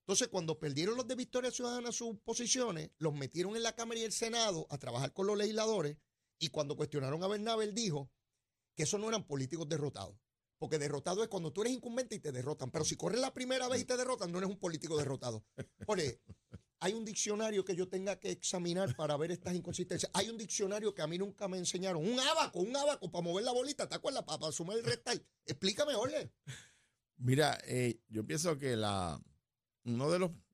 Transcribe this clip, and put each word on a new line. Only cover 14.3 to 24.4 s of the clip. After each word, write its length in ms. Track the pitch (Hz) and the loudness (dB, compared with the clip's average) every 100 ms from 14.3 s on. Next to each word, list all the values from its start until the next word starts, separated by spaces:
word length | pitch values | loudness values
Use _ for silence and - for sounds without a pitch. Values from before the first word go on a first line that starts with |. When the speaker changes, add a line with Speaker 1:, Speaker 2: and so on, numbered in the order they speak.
Speaker 1:
no 60 | 175 | -2
eres 120 | 190 | -2
un 80 | 202 | -2
político 400 | 185 160 151 156 | -2 -4 -2 0
derrotado. 460 | 135 135 123 110 - - - - 95 | 0 -2 -4 -6 -8 -12 -12 -8 -2
Jorge, 360 | 202 147 90 - - _ - _ - | 2 0 -2 -14 -20 _ -18 _ -4
hay 140 | 175 | -2
un 100 | 226 | 0
diccionario 640 | 220 196 214 208 220 208 190 | -2 -2 0 2 2 2 0
que 100 | 175 | 0
yo 140 | 185 | 0
tenga 280 | 190 196 185 | 0 -2 -2
que 140 | 190 | -4
examinar 640 | 175 - 185 170 175 196 - | -2 -2 0 2 2 2 2
para 220 | 151 143 | 2 2
ver 140 | 165 | 0
estas 220 | 175 180 | -2 -2
inconsistencias. 560 | 180 170 165 175 170 - | -2 -2 -4 -2 -2 0
Hay 160 | 202 214 | 0 0
un 80 | 226 | -2
diccionario 560 | 214 - 190 208 214 | -4 0 0 0 0
que 80 | 202 | 0
a 60 | 156 | -2
mí 100 | 175 | 0
nunca 320 | 202 - 196 | -2 -4 -4
me 80 | 185 | -2
enseñaron. 500 | 175 185 190 170 175 | 0 0 0 2 2
Un 100 | 247 | 4
abaco, 380 | 277 320 277 175 | 4 4 2 2
un 160 | 196 277 | 0 2
abaco 360 | 294 277 185 | 2 2 -2
para 100 | 175 | -2
mover 220 | 170 180 | 0 2
la 80 | 247 | 2
bolita, 360 | 247 269 285 196 | 2 0 -2 -2
¿te 80 | 160 | 0
acuerdas? 280 | - 262 | -2 -2
Pa-, 160 | 180 | -4
para 140 | 151 | -2